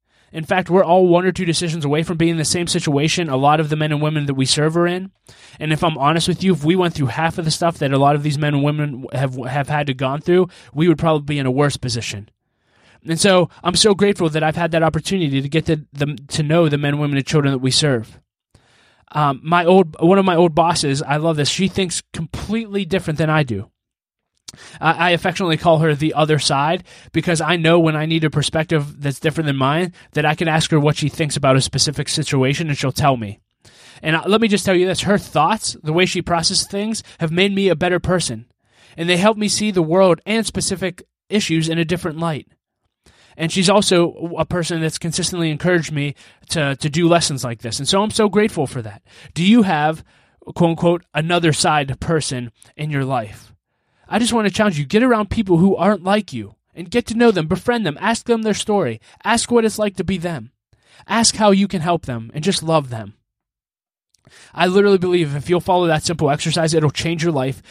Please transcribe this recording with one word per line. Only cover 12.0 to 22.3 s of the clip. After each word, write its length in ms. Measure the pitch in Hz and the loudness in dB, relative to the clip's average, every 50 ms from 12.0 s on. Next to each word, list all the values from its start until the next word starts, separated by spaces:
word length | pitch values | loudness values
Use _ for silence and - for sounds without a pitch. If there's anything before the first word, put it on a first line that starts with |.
| - - 104 98 104 - _ _ _ _ _ _ _ _ _ _ _ _ _ _ - | -6 -8 -10 -12 -14 -18 _ _ _ _ _ _ _ _ _ _ _ _ _ _ -6
And 140 | 160 165 160 | -4 -2 2
so 300 | - 196 185 180 165 - - - - | 4 4 6 4 4 0 -4 -4 -4
I'm 120 | 175 175 | -2 0
so 180 | - - 214 196 | 2 4 4 4
grateful 360 | - 202 202 196 - 175 156 | 4 2 0 2 0 -2 -2
that 120 | 147 156 | 0 0
I've 140 | 156 156 147 | -2 -2 -2
had 160 | 175 170 165 | -2 -2 0
that 100 | 170 160 | 0 2
opportunity 600 | 165 156 151 156 - - 196 190 165 139 135 139 | 2 2 0 -2 -2 -2 -2 -2 0 0 0 -2
to 80 | 139 143 | -2 -2
get 180 | 156 160 156 | -2 -2 0
to, 180 | 170 156 151 - - 143 | 0 -2 -2 -4 -10 -6
the, 240 | 139 143 147 147 - 143 - | -4 -4 -4 -4 -8 -12 -6
to 120 | - 160 | -4 -4
know 280 | 151 147 156 175 196 147 | 0 2 2 4 4 2
the 100 | 147 143 | 2 0
men, 180 | 147 143 143 | 0 -2 -2
women, 200 | 147 147 147 139 | -2 -2 0 0
and 80 | 139 127 | -2 0
children 240 | - 160 151 143 139 | 0 0 2 2 2
that 80 | 135 127 | 0 0
we 100 | 131 131 | 0 0
serve. 500 | 123 - 156 143 131 113 113 - - - _ _ _ _ _ _ _ _ _ _ _ _ _ _ _ _ _ _ | 0 2 2 0 0 -2 -4 -8 -16 -20 _ _ _ _ _ _ _ _ _ _ _ _ _ _ _ _ _ _
Um, 300 | - 151 151 139 135 - - | -2 0 0 0 -2 -4 -2
my 220 | 160 175 175 170 | 0 0 2 4
old, 300 | 170 185 190 180 156 - - | 6 6 6 4 2 0 2
one 180 | 165 175 196 | 4 4 4
of 80 | 196 190 | 4 4
my 120 | 190 170 | 4 4
old 180 | 165 180 175 147 | 4 4 4 4
bosses, 480 | 175 160 175 170 - 160 139 135 143 156 | 2 2 2 0 0 -2 -2 -2 -2 -2
I 140 | 135 147 | -2 -2
love 180 | 151 160 170 156 | 0 0 0 0
this, 140 | 147 139 - | 0 -2 -2
she 180 | - - 190 | 0 0 -2
thinks 340 | 180 - 202 190 165 - - - _ - | 0 0 -2 -2 -2 -4 -8 -10 _ -10
completely 720 | - 165 - | -10 -10 -10